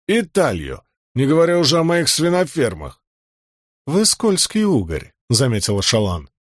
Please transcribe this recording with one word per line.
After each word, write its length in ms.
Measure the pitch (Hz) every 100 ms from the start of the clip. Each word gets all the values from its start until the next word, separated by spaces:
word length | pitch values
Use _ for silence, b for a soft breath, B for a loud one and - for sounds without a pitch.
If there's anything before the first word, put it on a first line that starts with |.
| -
и 160 | 220
талью, 600 | 190 202 156 90 69 65 _ _ _ 123
не 100 | 135
говоря 320 | 160 170 175
уже 200 | 147 165
о 60 |
моих 240 | 165 170 156
свинофермах. 920 | - 170 180 180 160 117 82 73 - _ _ _ _ _ _ _ _ -
"Вы 180 | 175
скользкий 600 | 214 - 226 185 - 214
угорь", — 480 | 208 143 82 73 - _ -
заметила 520 | 113 131 110 101 101
Шалан. 460 | - 113 101 85 73 _